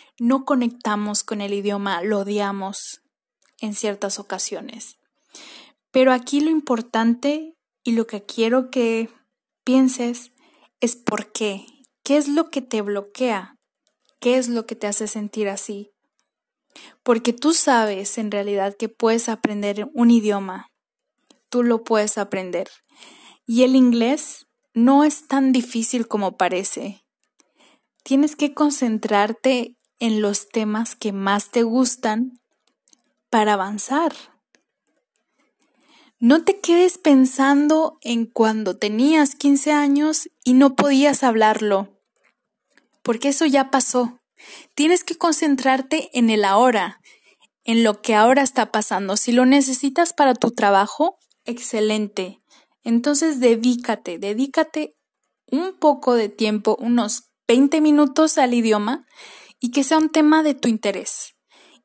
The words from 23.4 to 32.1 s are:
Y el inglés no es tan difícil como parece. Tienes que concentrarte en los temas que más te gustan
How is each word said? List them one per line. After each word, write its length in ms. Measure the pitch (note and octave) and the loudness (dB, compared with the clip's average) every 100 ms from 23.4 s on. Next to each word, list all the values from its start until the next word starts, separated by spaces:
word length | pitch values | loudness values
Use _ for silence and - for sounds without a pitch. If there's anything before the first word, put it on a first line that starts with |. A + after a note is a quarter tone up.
| - | -4
Y 160 | A#3 | 2
el 140 | B3+ C4 | 4 4
inglés 720 | B3 A#3 A#3 D4 - - - _ _ | 4 2 0 0 -2 -4 -10 _ _
no 300 | A3+ A#3+ C#4 | 0 4 4
es 240 | D4+ D4 - | 4 2 0
tan 240 | C4+ C4+ | 0 2
difícil 560 | B3+ A#3+ A#3 A3 B3+ A3+ | 0 0 -2 0 0 -2
como 280 | G#3 F#3+ F#3 | -2 -4 -2
parece. 720 | F3+ F3+ G3 - G3+ G3 _ _ _ _ _ _ _ _ _ _ | -2 0 -2 -2 -6 -16 _ _ _ _ _ _ _ _ _ _
Tienes 340 | - C4+ D4+ - | -2 0 2 0
que 200 | D4 D4 | -4 0
concentrarte 1200 | D4+ C#4+ B3 G#3+ G#3 G#3 G#3 A3+ C4 B3+ A#3+ _ _ - | 0 0 -2 -2 -2 0 0 -2 -2 0 -4 _ _ -6
en 200 | A#3 G#3+ | -2 0
los 300 | G#3 G3+ - | 0 0 -2
temas 460 | A3+ G#3+ G#3+ A3+ - | -4 -2 -2 -2 -2
que 160 | A3 | -4
más 400 | G3 G3 G3+ - | -4 -2 0 0
te 100 | A#3+ | 0
gustan 800 | A#3 A#3+ B3+ - A3+ | 0 2 0 0 -2